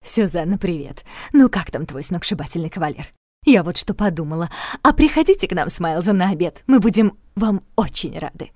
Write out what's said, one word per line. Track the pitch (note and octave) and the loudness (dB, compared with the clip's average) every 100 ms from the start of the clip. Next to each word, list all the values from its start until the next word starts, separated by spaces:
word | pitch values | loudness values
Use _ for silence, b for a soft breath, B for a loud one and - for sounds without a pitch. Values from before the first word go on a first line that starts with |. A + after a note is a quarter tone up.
| - | -2
"Сюзанна, | - G3 E3 D#3+ G3 | 0 0 0 -2 -2
привет! | F#3 E3 C#3+ - - B B | -2 -6 -10 -16 -20 B B
Ну | C#4+ B3 | 4 6
как | F#3+ D#3+ | 4 -4
там | B2+ D#3 | -8 -8
твой | - | -8
сногсшибательный | - F3 - D#3+ D3 E3+ D#3+ | -6 -4 -4 -6 -6 -6 -6
кавалер? | G3 D3+ - D3 _ _ _ - | -4 -6 -6 -14 _ _ _ 4
Я | A#3 | 4
вот | E3 E3+ | 4 -4
что | - | -4
подумала. | G3+ G#3 E3 D3+ D#3+ E3+ B B B | -2 -2 -2 -6 -6 -6 B B B
А | - | 0
приходите | D4+ D#4 - D#4+ F#4+ - | 4 2 4 2 2 0
к | |
нам | F3 E3+ | -2 -2
с | - | -2
Майлзом | E3+ D#3+ F3+ G3 | -2 -2 0 2
на | F#3 | 2
обед, | E3 E3+ - - | 0 -4 -4 4
мы | C4 | 4
будем | G#3 G#3 G#3+ - _ - | 4 4 2 0 _ -2
вам | A3 G3 - - | -2 -2 -2 -2
очень | E3+ - E3 D#3+ | -2 -4 -8 -8
рады". | D#3 - - | -12 -12 -16